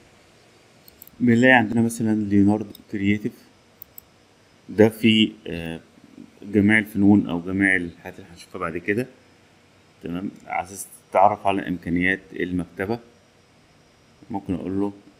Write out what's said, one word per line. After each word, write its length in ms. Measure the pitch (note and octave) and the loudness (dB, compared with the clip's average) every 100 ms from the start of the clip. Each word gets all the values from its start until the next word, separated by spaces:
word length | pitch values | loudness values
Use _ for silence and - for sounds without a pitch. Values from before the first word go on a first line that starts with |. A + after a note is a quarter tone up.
| _ _ _ _ _ _ _ _ _ _ - - | _ _ _ _ _ _ _ _ _ _ -20 -2
بنلاقي 320 | A#2+ A#2 C3 | 2 4 6
عندنا 280 | B2+ G#2+ A2+ | 6 4 0
مثلًا 320 | A#2 A2+ A2 | -2 -2 -2
ليوناردو 560 | G#2+ G#2 G2+ G2 G#2+ G#2 - - | -2 2 4 4 2 -2 -16 -12
كرييتيف، 400 | G#2 G2 G#2+ A#2 - _ _ _ _ - - - _ _ _ _ _ - | -4 -2 -2 -4 -12 _ _ _ _ -20 -20 -20 _ _ _ _ _ -2
ده 200 | F#2+ A2 | 4 4
فيه، 420 | A2 A2+ A2 G#2+ - E2+ | 4 2 4 2 -2 -12
آه، 340 | E2+ E2 E2 - _ _ - - _ | -10 -10 -12 -16 _ _ -20 -20 _
جميع 360 | G2+ G#2 G2+ A2 | -4 2 4 2
الفنون 500 | G#2 - G2 G2+ - | 0 0 4 4 2
أو 120 | E2+ | -4
جميع 360 | F2 F#2+ G2 F#2+ | -6 -2 0 0
الحاجات 420 | F2 E2+ F#2 F2+ | -4 -12 -18 -20
اللي 120 | G2 | -20
هنشوفها 260 | F2 - G2+ | -20 -20 -10
بعد 200 | F2 E2+ | -8 -6
كده، 280 | F2 G#2 B2+ - _ _ _ _ _ _ _ _ | -4 -4 -4 -10 _ _ _ _ _ _ _ _
تمام؟ 280 | - E2+ G2 - - | -12 -10 -10 -14 -10
على 200 | - F2+ | -10 -10
أساس 200 | G2 - - _ | -14 -18 -20 _
تتعرف 360 | F#2+ G2+ G#2 G2 | 2 4 2 -2
على 220 | G2 - | -4 -4
إمكانيات 520 | F2 E2+ F2 F2+ F#2+ - | -8 -4 -2 0 -2 -6
المكتبة، 680 | - F2 F2+ F2 - G2 A#2 - _ _ _ _ _ _ _ _ _ _ _ - | -8 -6 -6 -8 -8 -6 -8 -10 _ _ _ _ _ _ _ _ _ _ _ -14
ممكن 240 | G2+ - | -10 -6
أقول 260 | E2+ D#2+ F#2+ | -8 -6 -4
له 120 | G2+ G2+ _ _ | -6 -8 _ _